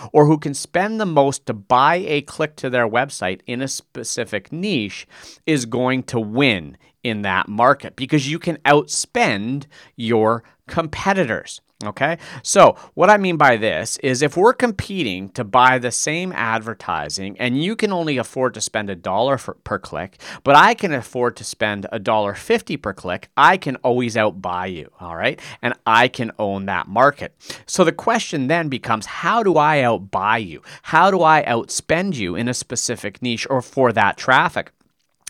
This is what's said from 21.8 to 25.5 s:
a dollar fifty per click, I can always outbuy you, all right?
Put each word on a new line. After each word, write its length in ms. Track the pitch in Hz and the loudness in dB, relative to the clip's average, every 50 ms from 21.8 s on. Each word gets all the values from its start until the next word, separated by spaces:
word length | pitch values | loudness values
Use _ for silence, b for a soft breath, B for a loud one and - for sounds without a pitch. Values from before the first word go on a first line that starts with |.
| 95 - | -6 -8
a 60 | - 113 | -8 -6
dollar 380 | 95 120 113 110 104 101 101 | -2 0 0 0 0 -2 -4
fifty 420 | - - - 226 226 - - 170 - | -6 -4 -2 -2 -2 -2 -6 -10 -8
per 160 | - 104 95 | -8 -8 -10
click, 360 | - - 92 90 95 - - _ | -8 -8 -8 -8 -8 -10 -4 _
I 220 | - 143 165 190 190 | 6 6 6 6 4
can 200 | - 151 127 - | 0 -6 -6 -2
always 380 | - 127 120 123 123 117 107 | 0 0 2 2 0 0 0
outbuy 600 | 113 107 107 82 95 92 90 90 90 92 95 90 | 0 0 0 0 -4 -6 -6 -6 -6 -6 -6 -8
you, 160 | 80 71 - - - | -10 -12 -16 -18 -16
all 160 | 87 87 82 | -14 -12 -6
right? 240 | 82 101 127 151 - B B | -4 -4 -4 -4 -6 B B